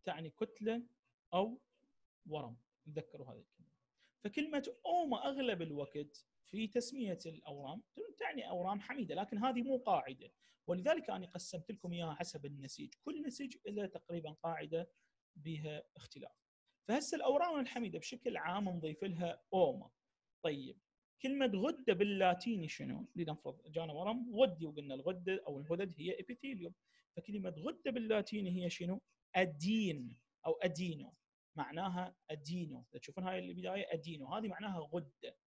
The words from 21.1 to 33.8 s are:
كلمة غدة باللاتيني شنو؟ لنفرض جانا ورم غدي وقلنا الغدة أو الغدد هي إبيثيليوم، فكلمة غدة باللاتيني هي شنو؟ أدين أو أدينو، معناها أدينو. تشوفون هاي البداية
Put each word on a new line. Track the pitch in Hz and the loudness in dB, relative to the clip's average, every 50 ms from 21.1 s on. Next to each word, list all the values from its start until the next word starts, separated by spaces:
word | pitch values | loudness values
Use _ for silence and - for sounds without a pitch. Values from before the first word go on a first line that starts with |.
| _ _ | _ _
كلمة | - 262 277 277 262 | 0 0 4 4 4
غدة | 247 202 185 208 302 339 277 262 - 190 | 4 4 4 4 2 2 4 4 4 6
باللاتيني | 170 208 202 202 190 190 185 180 180 - 233 226 190 160 | 6 6 4 6 8 8 8 8 6 2 0 0 2 0
شنو؟ | 156 - - - 131 - - - - _ | -2 -4 -4 -4 -4 -2 -4 -6 -6 _
لنفرض | 175 170 151 151 151 - 143 147 156 - 165 | -4 -2 -2 -4 -4 -6 -8 -8 -8 -16 -4
جانا | 156 165 165 160 147 | -2 -2 -2 -2 -2
ورم | 151 185 202 226 254 233 247 214 | -2 0 0 0 0 -2 -2 6
غدي | 214 262 - 175 160 165 | 6 6 6 6 -2 -4
وقلنا | 151 151 151 143 139 135 | -4 -4 -6 -6 -6 -6
الغدة | 135 135 185 185 180 175 190 190 190 - | 0 0 0 0 0 0 0 0 0 0
أو | - 143 | -4 -6
الغدد | 139 147 151 170 180 202 190 170 | -6 -2 -2 0 0 0 -4 -4
هي | 147 151 180 185 - | -6 -4 -4 -4 -4
إبيثيليوم، | 190 - 247 - - 277 262 185 170 170 185 _ _ _ _ _ _ _ _ | -6 -8 -10 -8 -6 -6 -6 -6 -6 -10 -10 _ _ _ _ _ _ _ _
فكلمة | 170 170 - 202 208 185 185 | -12 -8 -6 -6 -4 -4 -4
غدة | 160 156 170 285 - - _ 277 | -4 -4 -4 -6 -6 -2 _ -2
باللاتيني | 226 247 226 220 220 208 202 - 214 214 196 180 180 185 175 | -2 0 2 4 4 4 4 2 -2 0 0 0 0 2 0
هي | 170 | 0
شنو؟ | - - 175 175 185 240 _ _ _ _ _ _ - | 0 0 -2 -2 -2 -2 _ _ _ _ _ _ 4
أدين | 180 190 165 156 143 160 196 220 220 208 180 151 143 123 120 117 _ _ _ _ _ - | 4 6 6 2 0 2 4 6 6 6 4 2 0 -4 -8 -10 _ _ _ _ _ 0
أو | 160 | 0
أدينو، | 160 - - 180 160 156 185 175 160 143 135 - - _ _ _ _ _ _ _ _ | 2 2 2 0 0 0 -2 -2 -2 -4 -8 -12 -16 _ _ _ _ _ _ _ _
معناها | 156 135 123 147 165 190 190 175 180 185 180 180 _ _ - | -4 -2 -2 0 -2 -2 0 0 -2 -2 -4 -8 _ _ -10
أدينو. | 156 151 143 147 175 180 175 151 131 123 120 _ | -10 -8 -6 -4 -2 -2 -2 -4 -6 -10 -12 _
تشوفون | - 160 - - 139 185 185 | -14 -12 -12 -10 -8 -4 -2
هاي | 185 185 185 | -2 -2 -2
البداية | 185 185 180 180 180 185 185 202 | -4 -4 -8 -6 -4 -2 -2 -2